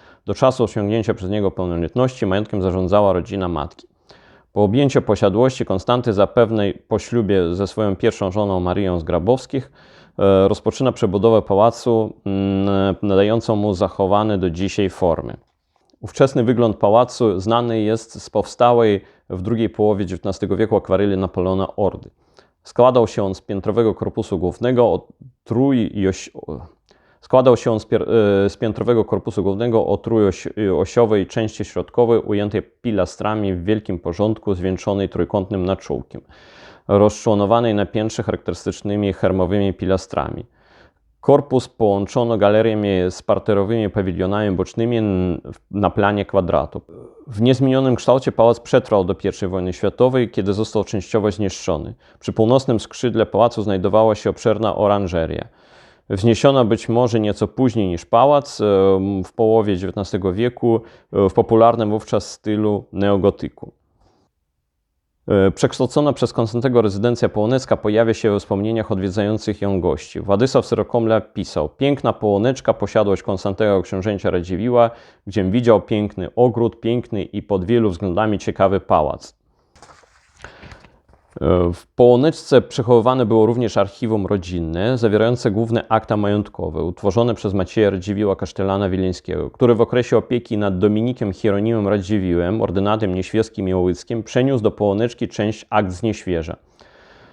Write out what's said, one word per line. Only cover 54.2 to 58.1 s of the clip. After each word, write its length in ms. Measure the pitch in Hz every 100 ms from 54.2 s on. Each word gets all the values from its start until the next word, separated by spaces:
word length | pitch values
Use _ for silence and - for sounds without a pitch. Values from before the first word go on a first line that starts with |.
| 107
obszerna 460 | 90 117 104 107 -
oranżeria. 720 | 101 101 95 87 80 78 - _ _ - _ _ -
Wzniesiona 540 | 101 117 110 143 135
być 240 | 110 110 -
może 320 | 117 123 113
nieco 280 | 107 101 101
później 400 | - 131 113 95
niż 160 | 85
pałac, 560 | -